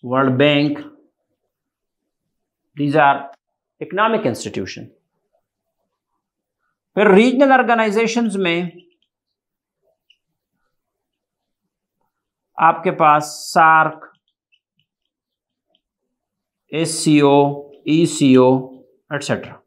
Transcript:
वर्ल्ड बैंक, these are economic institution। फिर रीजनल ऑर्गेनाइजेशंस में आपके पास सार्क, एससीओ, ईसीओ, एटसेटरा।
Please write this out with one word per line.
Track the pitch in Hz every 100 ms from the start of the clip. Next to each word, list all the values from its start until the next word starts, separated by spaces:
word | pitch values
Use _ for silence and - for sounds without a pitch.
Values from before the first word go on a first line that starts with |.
| 127
वर्ल्ड | 127 135
बैंक, | 123 147 147 147 - - _ _ _ _ _ _ _ _ _ _ _ _ _ _ _ _ _ _ -
these | 147 147
are | 143 135 - - _ _ _ _
economic | 156 185 220 220
institution। | - 110 - - 95 - 113 _ _ _ _ _ _ _ _ _ _ _ _ _ _ _ _ _ _ _ _ -
फिर | 208
रीजनल | 190 240 254 277
ऑर्गेनाइजेशंस | 262 233 233 220 202 226 233 233 196
में | 185 170 175 - _ _ _ _ _ _ _ _ _ _ _ _ _ _ _ _ _ _ _ _ _ _ _ _ _ _ _ _ _ _ _ _ _ _ _ _ _ -
आपके | 160 160 185
पास | 160 160 151
सार्क, | 151 - - - 160 160 156 - - _ _ _ _ _ _ _ _ _ _ _ _ _ _ _ _ _ _ _ _ _ _ _ _ _ _
एससीओ, | 151 165 165 - 147 143 143 143 143 - - -
ईसीओ, | 151 165 - 143 127 127 131 127 - _ _ _
एटसेटरा। | 147 - 113 - -